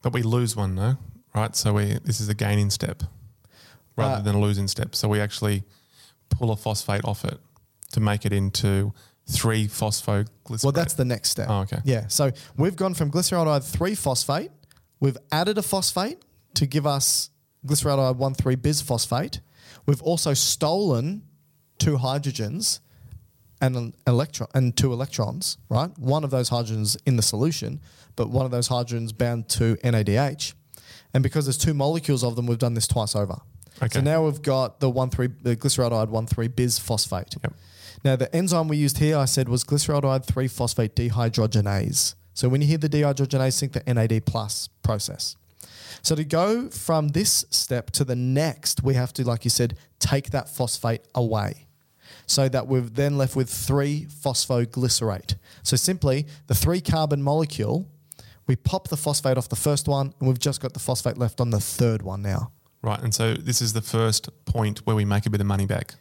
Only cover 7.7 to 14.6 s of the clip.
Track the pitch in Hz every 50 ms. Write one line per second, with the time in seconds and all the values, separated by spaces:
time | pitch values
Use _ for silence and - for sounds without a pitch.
7.7 | _ _ - - - 110 107 104 104 104 - 107 101 98 98 98 95 - - 101
8.7 | 98 98 98 101 - - - - _ _ _ - - - - 113 110 110 107 104
9.7 | - - 113 107 104 - - - 104 101 107 110 _ _ _ - 110 113 - 139
10.7 | 139 165 170 165 - - 131 123 123 110 - - - - 104 - 107 98 95 98
11.7 | - - 107 139 127 - 107 104 - - 147 135 120 - - - - - 147 185
12.7 | 185 - 190 190 180 165 160 143 139 175 180 - 196 175 165 156 151 139 127 -
13.7 | - - 170 190 214 - - 143 127 123 - - 139 165 277 370 - _